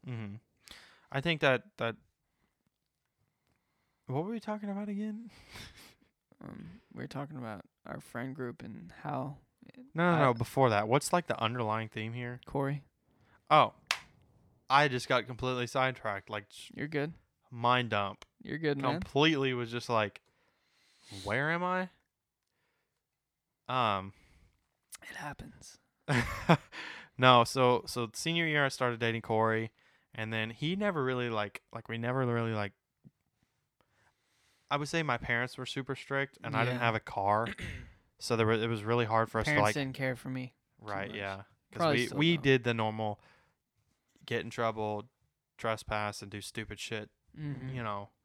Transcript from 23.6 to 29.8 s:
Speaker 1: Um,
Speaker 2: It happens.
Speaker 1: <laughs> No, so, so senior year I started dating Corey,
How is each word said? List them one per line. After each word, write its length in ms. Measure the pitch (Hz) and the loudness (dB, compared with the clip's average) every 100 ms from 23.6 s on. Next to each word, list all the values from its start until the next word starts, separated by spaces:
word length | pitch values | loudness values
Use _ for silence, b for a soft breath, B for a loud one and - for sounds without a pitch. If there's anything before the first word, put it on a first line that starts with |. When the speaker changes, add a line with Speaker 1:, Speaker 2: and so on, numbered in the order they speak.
| - | -4
Speaker 1:
Um, 440 | 131 113 98 95 b b b b b _ _ _ - - | 0 2 0 -4 b b b b b _ _ _ -20 -16
Speaker 2:
It 60 | - | -12
happens. 600 | 147 - - - - - _ _ - | -12 -12 -16 -18 -20 -20 _ _ 0
Speaker 1:
<laughs> 500 | 131 117 - - 160 - B B B B - | 0 0 -4 4 4 4 B B B B 6
No, 220 | 127 123 | 8 10
so, 400 | 117 135 123 123 | 8 4 4 4
so 260 | - - 113 | 0 -6 -6
senior 320 | - 165 170 160 | -4 -4 -2 0
year 180 | 147 | 2
I 40 | 139 | 0
started 320 | - 123 117 | 2 -2 0
dating 220 | 117 113 | 0 -2
Corey, 500 | - 110 110 110 113 b | 0 2 4 2 -2 b